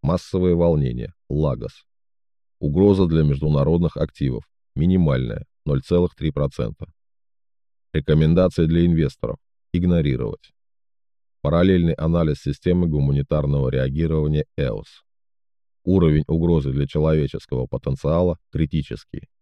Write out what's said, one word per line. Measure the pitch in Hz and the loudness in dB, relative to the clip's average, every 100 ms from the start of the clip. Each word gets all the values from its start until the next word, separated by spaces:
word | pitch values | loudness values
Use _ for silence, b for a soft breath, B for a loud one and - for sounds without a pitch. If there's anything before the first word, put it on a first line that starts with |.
Массовые | 71 90 - 95 90 85 | -2 -4 -4 -2 0 2
волнения. | 85 78 67 60 60 _ _ | 2 2 0 -4 -10 _ _
Лагос. | 73 76 62 58 - _ _ _ _ _ _ _ _ | -2 -2 -4 -10 -16 _ _ _ _ _ _ _ _
Угроза | 73 73 101 95 90 | -4 2 4 4 4
для | 80 | 2
международных | 73 69 76 73 69 85 85 - | 2 0 0 0 2 2 0 -2
активов. | 78 - 69 60 - _ _ - | -6 -4 -4 -4 -12 _ _ -2
Минимальная. | 82 92 80 67 62 53 - _ | 0 2 2 0 -4 -8 -14 _
Ноль | - 69 | -4 -4
целых | - 87 87 _ | 0 0 0 _
три | 78 | -6
процента. | 71 71 - 57 - - _ _ _ _ _ _ _ _ _ _ | -2 -4 -4 -8 -8 -18 _ _ _ _ _ _ _ _ _ _
Рекомендации | 78 71 78 78 85 92 - 80 | -6 2 2 4 4 2 2 0
для | 85 | 2
инвесторов. | 87 82 71 - - 60 _ _ _ | 2 2 0 -4 -10 -10 _ _ _
Игнорировать. | 90 90 87 71 64 57 - _ _ _ _ _ _ _ _ _ _ | -2 0 0 0 -2 -4 -10 _ _ _ _ _ _ _ _ _ _
Параллельный | 71 82 92 92 85 | 0 2 4 4 2
анализ | 76 80 85 80 71 | 0 0 0 0 -2
системы | - 69 - 90 87 | -6 -4 0 0 0
гуманитарного | 73 69 69 69 76 71 71 65 | 0 0 0 0 -2 0 -2 -2
реагирования | 65 65 69 82 78 76 76 - - | -2 -4 -2 -2 0 0 -2 -4 -6
"эос". | 67 52 - _ _ _ _ _ _ _ _ _ - | -6 -6 -14 _ _ _ _ _ _ _ _ _ 0
Уровень | 95 85 76 73 | 2 4 2 2
угрозы | 82 87 82 69 | 0 2 0 0
для | 67 71 | -4 -4
человеческого | 76 78 78 69 - - 64 64 | -2 0 0 -2 -6 -8 -8 -6
потенциала | 65 - 67 71 82 90 82 _ | -8 -6 -6 -2 0 0 -4 _
критический. | - 78 78 71 60 - - - _ | -4 -2 -2 -6 -12 -14 -18 -18 _